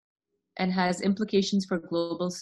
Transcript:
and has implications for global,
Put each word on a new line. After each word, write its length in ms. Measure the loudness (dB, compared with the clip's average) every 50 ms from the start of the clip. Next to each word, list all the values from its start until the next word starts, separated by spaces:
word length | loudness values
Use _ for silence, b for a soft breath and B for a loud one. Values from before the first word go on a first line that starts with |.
| _ _ _ _ _ _ _ _ _ _ -6 -4
and 140 | -2 0 2
has 260 | 2 2 2 2 0
implications 680 | 0 0 0 0 0 2 2 2 2 4 2 0 0
for 120 | 0 -2
global, 520 | -4 -4 -2 -2 -2 -2 -2 -2 -2 -2 -4 -4 -6